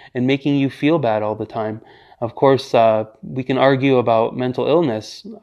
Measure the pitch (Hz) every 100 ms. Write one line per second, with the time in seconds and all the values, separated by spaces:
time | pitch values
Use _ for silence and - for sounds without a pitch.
0 | - 127 127 139 147 143 135 - 143 165
1 | 123 107 107 107 110 113 107 110 - -
2 | _ _ 117 - 135 131 - 123 113 107
3 | 110 _ 165 139 131 131 135 135 135 127
4 | 120 113 117 127 127 123 120 156 156 107
5 | 104 - 208 226